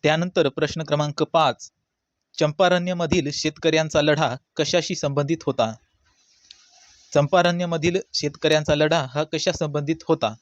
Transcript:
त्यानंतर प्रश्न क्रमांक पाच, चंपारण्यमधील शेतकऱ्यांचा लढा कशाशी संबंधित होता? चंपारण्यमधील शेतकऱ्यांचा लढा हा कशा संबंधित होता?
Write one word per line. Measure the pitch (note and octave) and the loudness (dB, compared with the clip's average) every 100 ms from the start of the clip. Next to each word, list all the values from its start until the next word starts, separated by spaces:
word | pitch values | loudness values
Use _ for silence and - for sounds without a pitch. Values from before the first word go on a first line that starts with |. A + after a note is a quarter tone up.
त्यानंतर | D3+ D#3+ F3+ F#3+ C#3+ | 2 0 0 0 0
प्रश्न | - D3 D#3+ | 0 -4 -4
क्रमांक | D#3 D3 D3 D3 | -2 -2 -2 -2
पाच, | D#3 E3 D3 A2+ - _ _ _ _ _ _ - | 0 2 2 0 -14 _ _ _ _ _ _ -2
चंपारण्यमधील | D3+ D3+ F3+ F3+ F3+ F3 E3 F3+ C#3+ | -2 2 2 4 0 -2 0 0 0
शेतकऱ्यांचा | - D#3 - E3 D#3 D#3+ D#3 | -4 -6 -2 0 0 2 2
लढा | D3+ D3 C#3+ B2+ _ - | 2 2 0 -2 _ -4
कशाशी | D3+ F3 - F3+ | 0 0 -2 -4
संबंधित | D3 C#3 C#3+ E3 | -2 -2 -2 -2
होता? | - C3 A2+ A2+ _ _ _ _ _ _ _ - _ _ _ _ _ | -2 -2 -2 -4 _ _ _ _ _ _ _ -20 _ _ _ _ _
चंपारण्यमधील | D3 C#3+ F3+ E3+ F3 F3 E3 E3 F3+ - | 0 4 4 2 0 -4 -2 -2 -2 -6
शेतकऱ्यांचा | - D3 - D#3 D3+ D3+ D3 | -6 -6 -2 0 2 2 0
लढा | D3+ E3 C3 | 2 0 -2
हा | C#3 | -6
कशा | D#3 D#3 F#3 | -4 -2 -4
संबंधित | E3 D#3 D3 C#3+ D#3+ - | -2 -4 -4 -4 -4 0
होता? | D#3 A2 A2+ | 0 0 -6